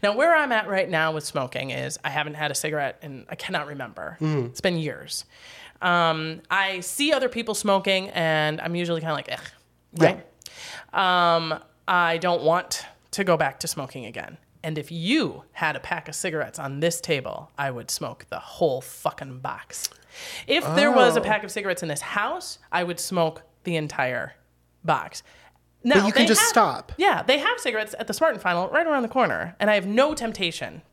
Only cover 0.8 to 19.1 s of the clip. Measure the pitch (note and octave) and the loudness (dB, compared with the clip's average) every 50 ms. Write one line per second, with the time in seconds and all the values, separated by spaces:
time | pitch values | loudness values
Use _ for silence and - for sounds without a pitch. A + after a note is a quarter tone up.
0.8 | F#3+ - F3+ D#3+ D#3+ D#3+ D#3+ D#3 D3 - - D3 C3+ B2 - B2+ C3+ C3+ B2 C3+ | 0 0 2 0 2 2 0 -2 -6 -4 -4 -4 -4 -4 -4 -6 -6 -4 -6 -6
1.8 | C3 C3+ D3+ - _ D3 C#3 D3+ D3 D3+ D3 D3+ D3+ D3 C#3+ - - D#3 D3+ D3+ | -6 -6 -8 -6 _ -4 -2 -2 -4 -4 -4 -4 -4 -4 -4 -2 -4 -4 -4 -2
2.8 | C#3+ C3 - _ - D3+ C#3 B2+ - _ - - - - F#3+ E3+ D3 C#3+ D3 C#3 | -4 -4 -6 _ -14 -14 -14 -14 -14 _ -14 -12 -10 -6 -4 -4 -4 -6 -8 -10
3.8 | C3 A2 G2 - E2 D2+ E3+ - D#3 D#3 D#3 C#3+ B2 A#2 B2 - - F#3+ F3 E3+ | -10 -12 -10 -10 -12 -12 -8 -4 -2 -2 0 0 -2 -4 -6 -4 -2 -2 -2 0
4.8 | D#3+ D3 A#2 D2 - - - - - _ _ - - - - - - - - _ | -4 -4 -6 -8 -12 -12 -12 -12 -12 _ _ -20 -20 -20 -20 -20 -20 -20 -16 _
5.8 | - F3+ F3 F3 E3+ E3 D#3+ D#3+ D#3 D#3+ D#3+ E3+ - _ F#3+ F#3+ G3 F#3+ F#3+ F#3 | 0 2 2 4 4 2 2 0 -2 -6 -8 -10 -8 _ 0 0 0 0 -2 -6
6.8 | F3+ - - - F#3 D4 D#4 C4+ C4 B3 A#3+ A#3 A3+ A3+ G#3+ - - G#3 G3 G3 | -8 -8 -4 -2 2 2 2 2 2 -2 -2 -4 -4 -4 -4 -2 2 2 2 4
7.8 | F#3+ G3+ F#3+ F#3+ F#3 G3 - - E3+ D#3+ D#3 D#3 D3+ D3+ D3+ D#3+ - E3 E3+ F3 | 4 2 2 2 0 -2 -4 0 0 2 2 2 2 0 0 -2 -4 -4 -2 -2
8.8 | F3 E3+ E3+ E3 D#3 D#3+ D#3 C#3+ C#3 - - B2 - - - _ _ _ _ _ | -2 -2 -2 -2 -2 -2 -4 -4 -4 -6 -10 -10 -10 -14 -18 _ _ _ _ _
9.8 | _ _ - D#3+ D#3+ E3+ F#3+ F#3 - - _ _ _ - - - - - - - | _ _ 0 4 4 4 4 2 -10 -20 _ _ _ -20 -18 -16 -16 -16 -16 -16
10.8 | - _ - - G3 F#3 F3+ F3+ F3 E3+ E3+ E3 E3 D#3+ D#3+ D3+ - _ _ _ | -16 _ 0 2 2 4 4 4 6 6 4 4 2 0 -4 -6 -8 _ _ _
11.8 | _ - F#3+ F3+ F3 E3 E3 E3+ D#3+ F3+ F3 E3+ A#2+ D#3 E3 F3 F3+ F3+ - - | _ 0 2 4 4 4 2 2 2 2 0 2 4 4 2 2 0 -2 -8 -8
12.8 | - - - _ _ _ - - G3 F#3 F3 D#3 D#3 C#3 C3+ - - E3 - - | -8 -12 -18 _ _ _ -4 -4 2 2 4 4 2 0 -2 -6 -8 -8 -6 -6
13.8 | C#3 B2+ - C#3+ A#2+ G#2 A2+ A2+ - - - D#3+ _ _ _ _ - D#3+ D#3 D3+ | -8 -10 -10 -12 -14 -12 -12 -12 -12 -12 -16 -20 _ _ _ _ -8 -6 -6 -6
14.8 | C#3+ - E3+ E3 D#3+ F#3 B3 D#4+ B3+ D#3 G#2 - - _ _ - E3+ D#3 D3 C3+ | -6 -8 -8 -6 0 2 2 2 2 0 -4 -8 -16 _ _ -2 -2 -2 -2 -2
15.8 | - - F#3 E3 D3+ - D3+ - - F#3 D#3+ D#3 C#3 B2+ - - D3+ C#3 C3+ C#3 | -4 -6 -6 -6 -6 -10 -10 -6 -4 -4 -2 -2 -4 -4 -6 -10 -8 -8 -4 0
16.8 | D3+ E3+ E3 - - - E3 C#3 B2 - - - D3 - _ - C#3+ C#3 B2+ A#2+ | 0 0 0 -2 -2 -2 -2 -2 -2 -6 -10 -10 -12 -14 _ -6 -6 -4 -4 -6
17.8 | A2+ - - - - A#2+ A2+ _ - _ - - - - - - - D#3 C3 C3 | -8 -8 -8 -6 -6 -8 -10 _ -14 _ -12 -12 -12 -12 -4 0 2 2 2 0
18.8 | C3 - - - - D3+ | -6 -10 -18 -6 -6 -6